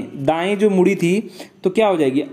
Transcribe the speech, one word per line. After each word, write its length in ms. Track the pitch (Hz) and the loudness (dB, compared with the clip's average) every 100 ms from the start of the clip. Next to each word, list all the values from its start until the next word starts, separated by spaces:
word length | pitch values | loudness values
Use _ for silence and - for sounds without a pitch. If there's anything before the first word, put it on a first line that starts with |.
| - 143 | -4 -6
दाएं 400 | 139 160 180 202 | -2 -2 -2 0
जो 120 | 208 | 2
मुड़ी 240 | 185 180 185 | 4 2 2
थी 340 | 170 196 - - - _ | 0 0 -2 -14 -20 _
तो 60 | 190 | -2
क्या 180 | 185 214 | 2 2
हो 80 | 175 | 2
जाएगी, 280 | 139 135 147 | 0 0 -2